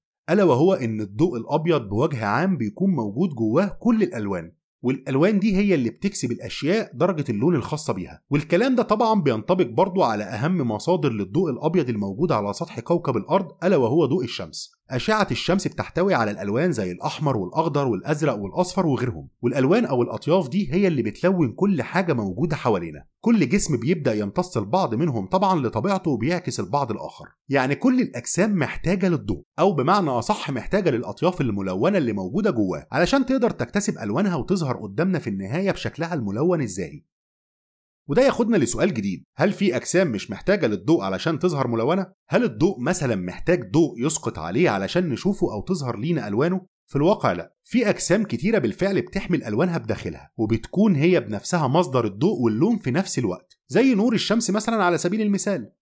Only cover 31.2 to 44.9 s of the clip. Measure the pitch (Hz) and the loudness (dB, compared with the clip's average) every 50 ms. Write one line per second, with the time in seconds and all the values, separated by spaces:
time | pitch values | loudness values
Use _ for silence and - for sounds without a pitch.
31.2 | 151 180 175 - 139 117 101 98 98 95 92 95 127 180 208 185 139 117 101 95 | 0 0 2 0 0 0 0 -2 -2 -2 -2 0 2 2 2 2 0 0 -2 -4
32.2 | 92 92 131 202 208 208 143 113 104 90 85 73 - - - 143 175 - 269 277 | -4 -4 -2 0 0 0 2 0 0 0 -2 -4 -6 -4 0 0 2 4 4 2
33.2 | 254 - 262 262 240 220 - - - - - 202 - 220 156 - 113 101 104 151 | 2 2 0 2 0 0 0 -2 -6 -4 -2 -2 -2 -2 -4 -4 -4 -4 -2 0
34.2 | 214 196 175 139 - - 196 185 160 131 120 95 - 98 98 143 170 190 180 156 | 0 0 0 -2 -2 -2 -2 0 0 -2 -4 -4 -8 -6 -2 -2 0 0 0 -2
35.2 | - 113 101 95 95 98 127 175 196 196 160 - - 104 - - 165 170 175 143 | -2 -4 -6 -6 -6 -4 -4 -2 -2 -2 -2 -4 -6 -8 -6 -6 -6 -4 -4 -4
36.2 | 110 98 98 117 156 185 175 156 131 101 90 95 87 73 76 - - _ _ _ | -4 -4 -2 0 2 2 2 0 -2 -4 -4 -6 -8 -8 -10 -16 -20 _ _ _
37.2 | _ _ _ _ _ _ _ _ _ _ _ _ _ _ _ _ _ - 143 208 | _ _ _ _ _ _ _ _ _ _ _ _ _ _ _ _ _ 0 2 4
38.2 | 269 262 - - 240 214 233 180 123 - - - 165 190 147 113 98 101 87 - | 4 4 4 2 2 2 4 4 4 2 2 2 0 0 0 -2 -2 -4 -4 -6
39.2 | - _ _ - 156 202 196 - 196 - 123 127 - - - 180 190 151 110 95 | -10 _ _ 0 0 0 2 0 0 0 0 0 -2 0 2 2 2 2 0 -4
40.2 | - - 98 - - 180 202 196 151 113 104 90 92 127 165 - 98 95 95 92 | -6 -8 -10 -4 -2 0 0 2 2 0 0 0 2 2 2 2 2 0 -4 -2
41.2 | - 160 165 156 175 185 156 139 131 120 113 113 113 139 175 196 185 - _ _ | -2 -2 -2 0 0 0 0 0 -2 0 0 0 0 2 0 0 -2 -6 _ _
42.2 | _ - 156 214 254 180 117 107 151 202 - 123 120 147 185 - 143 123 110 95 | _ -2 0 0 0 0 0 2 2 2 2 0 -2 -2 -2 0 0 -2 -2 -2
43.2 | 90 90 - - - - 180 156 110 92 98 165 170 139 - 117 123 156 - - | -4 -6 -8 -4 0 0 0 0 0 2 2 4 4 2 2 -2 -2 -2 -2 -2
44.2 | - 113 - 82 78 85 95 135 175 143 104 95 98 92 | -4 -6 -6 -4 -6 -2 0 2 2 2 2 0 -2 -2